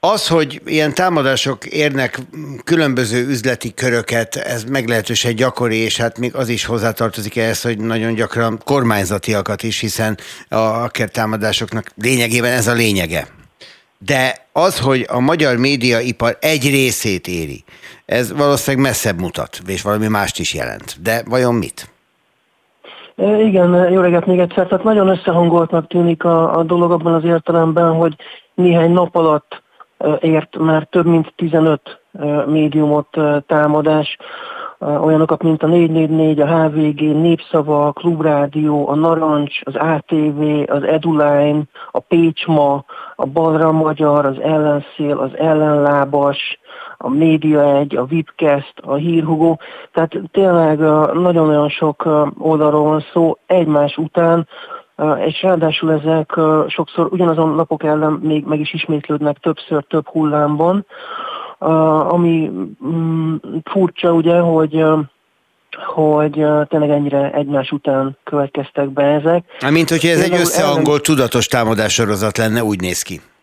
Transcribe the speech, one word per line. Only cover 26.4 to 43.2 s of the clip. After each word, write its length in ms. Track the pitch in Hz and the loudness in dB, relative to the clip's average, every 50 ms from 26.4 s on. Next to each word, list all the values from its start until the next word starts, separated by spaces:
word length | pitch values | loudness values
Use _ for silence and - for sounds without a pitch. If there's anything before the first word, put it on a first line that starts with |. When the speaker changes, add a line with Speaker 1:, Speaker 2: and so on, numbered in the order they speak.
| 165 165 - 160 | 2 2 2 0
Speaker 2:
a 40 | 165 | 0
dolog 280 | 160 175 175 175 175 | 0 2 2 2 2
abban 240 | 175 175 160 170 165 | 2 0 2 2 0
az 100 | 165 156 | 2 2
értelemben, 680 | 170 170 165 - - 170 170 165 160 160 170 170 165 165 | 2 0 0 0 0 2 2 2 2 2 2 2 2 2
hogy 240 | 160 170 165 151 _ - - - - _ _ _ | 2 2 0 0 _ -14 -20 -20 -20 _ _ _
néhány 360 | - 180 175 170 170 165 170 | 2 4 4 6 6 4 4
nap 260 | 170 180 180 170 - | 4 4 2 2 2
alatt, 460 | 175 165 160 151 147 _ _ - - _ _ _ _ - _ _ _ | 2 2 2 2 0 _ _ -20 -20 _ _ _ _ -20 _ _ _
e, 100 | - 151 151 135 | -2 -2 -2 0
ért 360 | - 165 160 156 147 - - 151 | 0 2 2 2 0 -2 -6 -2
már 300 | 156 160 160 156 151 - | 0 2 2 0 -2 0
több 160 | - 180 170 | 0 2 4
mint 260 | 170 170 165 156 - _ | 4 4 2 2 0 _
tizenöt, 640 | - 185 165 151 165 156 160 156 139 _ - - _ _ _ _ 196 | -6 -4 0 0 2 2 2 0 0 _ -12 -20 _ _ _ _ -8
e, 80 | 143 147 147 147 139 | -4 -2 -2 -2 0
médiumot, 680 | 139 151 156 156 151 143 156 151 147 147 151 143 _ - | 0 0 0 0 2 2 0 2 2 2 0 -2 _ -4
e, 280 | 165 156 147 147 147 139 | -2 0 0 0 -2 -2
támadás, 680 | _ 165 151 151 151 151 151 147 156 156 156 151 - - - - - - - - - - - - - - _ | _ 0 2 2 2 2 2 2 2 2 0 0 -4 -8 -14 -16 -18 -16 -16 -16 -14 -14 -14 -14 -14 -14 _
e, 60 | - | -6
olyanokat, 560 | 147 147 147 - 156 160 156 160 156 165 151 - | -4 -2 0 2 2 2 2 2 2 0 0 0
mint 200 | 165 160 156 - | 0 0 2 2
a 40 | |
négy 240 | 156 165 175 170 165 | 2 4 4 4 4
négy 200 | 160 165 160 151 | 2 0 0 2
négy, 300 | 160 160 160 156 156 147 | 2 2 2 2 2 2
a 60 | 147 | 2
H 240 | 147 165 165 160 156 | 2 2 2 2 2
V 240 | 147 156 156 151 147 | 2 0 0 0 0
G, 60 | 143 | 0
Népszava, 840 | 151 151 151 151 160 170 165 160 - - - 165 147 151 151 147 147 | 0 0 2 2 4 2 2 2 -2 -2 -2 -2 0 2 0 2 2
a 60 | 147 143 | 0 -2
Klubrádió, 960 | - - 175 170 156 160 160 151 143 143 143 143 151 151 151 147 147 143 - | -2 -2 -2 -2 0 0 0 2 2 0 0 -2 -2 0 0 0 0 0 0
a 60 | 139 | 0
Narancs, 640 | 151 156 165 165 160 160 156 151 147 147 139 - - - | 2 2 2 2 2 0 0 0 0 -2 -2 -6 -8 -8
az 120 | - 135 | -6 -4
A 300 | - 147 160 160 147 - | -2 0 0 0 -2 -2
T 40 | _ | _
V, 600 | - 160 151 151 147 143 151 151 151 147 147 - - | 0 0 0 0 0 0 0 0 0 0 0 0 -2
az 100 | 143 139 | -2 0
Eduline, 800 | - 160 - 151 170 160 151 151 147 147 143 143 147 147 151 147 - _ - - - | 0 0 0 2 0 2 2 4 4 4 4 2 2 2 0 -2 -4 _ -20 -20 -8
a 100 | - - | -6 -8
Pécsma, 840 | - _ - 170 170 165 160 - - - 165 151 147 143 139 139 139 _ - - - - - | -4 _ 2 4 4 2 2 -2 -2 0 2 2 4 2 2 -2 -4 _ -18 -18 -18 -18 -8
a 100 | _ | _